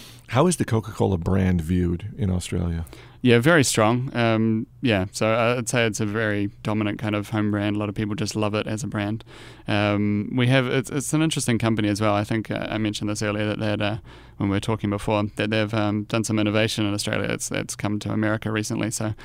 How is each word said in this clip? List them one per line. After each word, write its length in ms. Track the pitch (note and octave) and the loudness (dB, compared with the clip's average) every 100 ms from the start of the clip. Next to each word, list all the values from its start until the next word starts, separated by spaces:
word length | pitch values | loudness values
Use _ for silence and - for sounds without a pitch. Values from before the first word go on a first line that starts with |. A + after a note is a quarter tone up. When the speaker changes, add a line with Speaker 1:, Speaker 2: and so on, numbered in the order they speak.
| - - - | -18 -20 -2
Speaker 1:
How 180 | A#2+ F3+ | 2 2
is 80 | E3+ | 2
the 100 | C#3 | 0
Coca-Cola 520 | A2+ G#2+ G#2 G#2+ F2+ | 0 -2 0 0 2
brand 420 | F2 F#2+ F#2 F2 | 2 2 4 2
viewed 460 | D#2 F#2 F2 F2 G#2 - | 2 2 2 -2 -6 -4
in 140 | G2 | -2
Australia? 540 | F2+ - F#2 F2 E2 E2 - - - | -2 -2 -2 -2 -4 -6 -14 -20 0
Speaker 2:
Yeah, 180 | B2 A#2 | 4 6
very 240 | C#3 E3+ | 6 6
strong. 520 | B2 - G#2+ B2 C3+ A#2+ | 4 4 4 2 -2 0
Um, 520 | A2+ A2 A2 A2 - - | 2 2 2 0 -4 -4
yeah, 240 | A#2+ G2+ G#2+ | 2 2 0
so 220 | - A2 A#2 A2+ B2+ | 0 0 2 2 0
I'd 100 | A#2 | 0
say 180 | B2 A2+ | 2 2
it's 120 | G#2 | 0
a 60 | G#2+ | -2
very 460 | A2 G#2+ G#2 G2+ - | 0 0 0 -2 -4
dominant 380 | A2 G#2+ G#2 - | -4 0 0 -2
kind 160 | G#2+ G#2 | -2 -2
of 140 | G2+ | -2
home 200 | G#2+ G#2 | 0 0
brand. 260 | G#2 G#2 G#2 | 0 0 -2
A 40 | |
lot 100 | G#2 | -4
of 60 | G#2+ | -2
people 180 | G#2 G#2 | -4 -2
just 200 | G#2+ A2 | -4 -2
love 180 | G#2+ | 0
it 140 | G#2 G#2+ | 0 -2
as 160 | G#2+ | -4
a 40 | - | -4
brand. 360 | G#2+ G#2 A2+ - - - - - | -4 -4 -4 -8 -20 -20 -14 -2
Um, 640 | G#2 G#2 G#2 G#2 G#2 G#2 B2+ | 0 2 2 2 0 0 0
we 100 | A#2+ | 4
have, 200 | C3+ B2 | 4 4
it's, 240 | C3+ - | 0 -2
it's 200 | D3 - | -4 -2
an 100 | D#3 | 0
interesting 340 | D#3+ D3 B2 A2+ | 0 0 0 0
company 300 | A2+ A2+ G#2 | 2 2 0
as 100 | G2+ | 2
well. 120 | G#2+ | 2
I 100 | G2+ | 2
think, 280 | G#2 A2+ G2+ | 0 -2 -2
uh, 160 | G#2+ - | -6 -4
I 80 | A2 | -2
mentioned 320 | G#2+ G#2 G#2+ | -2 -2 -4
this 140 | G#2 | -2
earlier, 240 | G#2+ G#2 G#2+ | -2 -2 -2
that 100 | G2+ | -2
they 60 | G#2+ | -2
had, 160 | G#2 | 0
uh, 160 | G#2 G#2+ - - - - | -2 -4 -10 -20 -20 -4
when 120 | G2+ | 0
we 60 | G2 | 0
were 40 | |
talking 320 | - A2 G#2 | 0 -2 -2
before, 320 | G2+ - G#2 G#2 - | -2 0 0 0 -2
that 120 | G#2+ | 0
they've, 240 | A2 G#2+ | 0 0
um, 300 | A2+ G#2 G#2 | 0 0 -2
done 200 | G#2+ A#2 | -2 -2
some 140 | G#2+ A2 | 0 0
innovation 480 | G#2+ G#2+ A2 - G#2 | 2 2 0 0 -2
in 80 | |
Australia. 340 | G#2 G#2+ G#2+ A2 | -2 -2 -2 -2
It's, 180 | A2 - | -4 -4
it's 260 | - - - | -6 -6 -6
come 220 | G#2 G#2 | -4 -4
to 120 | G#2 | -4
America 400 | G#2+ G#2+ A2 G#2+ | -2 0 -2 -2
recently, 400 | A2 G#2 A2 A2 | -4 -2 -2 -4
so 240 | - G#2+ - | -2 -4 -6